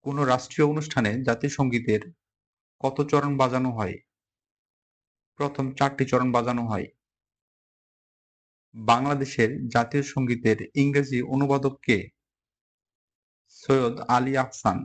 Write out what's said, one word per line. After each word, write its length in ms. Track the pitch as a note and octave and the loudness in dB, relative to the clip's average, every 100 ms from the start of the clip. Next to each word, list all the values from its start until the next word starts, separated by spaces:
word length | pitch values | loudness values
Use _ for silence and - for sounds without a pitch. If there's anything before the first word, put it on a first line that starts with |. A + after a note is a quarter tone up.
| C3+ | -4
কোন 120 | C#3+ | -2
রাষ্ট্রীয় 440 | C3+ B2+ - - D3 | 2 2 0 0 2
অনুষ্ঠানে 440 | D3+ D3+ - G#2+ A#2 | 2 -2 0 0 0
জাতীয় 280 | B2+ A#2 C#3+ | 0 0 -2
সঙ্গীতের 500 | - C3+ A#2 A#2 G#2+ - _ _ _ _ _ _ _ | 0 0 0 0 -2 -2 _ _ _ _ _ _ _
কত 180 | C3+ C3+ | -4 -2
চরণ 320 | D3 D3 C#3+ C#3 | 0 2 2 2
বাজানো 320 | B2+ B2+ B2+ | 2 2 -2
হয়? 240 | A2+ G2 E2 _ _ _ _ _ _ _ _ _ _ _ _ _ _ | -2 -4 -6 _ _ _ _ _ _ _ _ _ _ _ _ _ _
প্রথম 260 | C#3+ C#3+ C3+ | -4 -2 -6
চারটি 300 | C3+ C#3 C#3 C3+ | 0 0 0 0
চরণ 240 | B2+ B2+ | 2 2
বাজানো 320 | A#2+ A#2 A#2+ A#2 | 0 0 -4 -2
হয়। 200 | G2+ - _ _ _ _ _ _ _ _ _ _ _ _ _ _ _ _ _ _ A2+ | -4 -6 _ _ _ _ _ _ _ _ _ _ _ _ _ _ _ _ _ _ -4
বাংলাদেশের 760 | A2 A#2 C#3 C#3+ C3+ - A2+ D3 B2 | 2 2 2 -2 -4 0 0 0 -2
জাতীয় 360 | C3 - C#3+ | 0 0 -2
সঙ্গীতের 540 | C#3 - B2 A#2+ B2 G#2+ - C#3+ | -2 -4 -2 0 2 0 -2 0
ইংরেজি 440 | C#3 C#3+ C3+ B2+ | 2 2 0 -4
অনুবাদক 540 | B2 C3 C#3 C#3 C3+ C#3 | -2 -2 2 2 0 -4
কে? 160 | - G#2+ - _ _ _ _ _ _ _ _ _ _ _ _ _ _ | 0 0 -2 _ _ _ _ _ _ _ _ _ _ _ _ _ _
সৈয়দ 460 | - - C3+ A#2+ - - | -20 2 2 2 -2 0
আলী 260 | B2 B2+ C3+ | 2 2 0
আহসান। 400 | C3 - G#2+ F#2 | -2 -2 -2 -2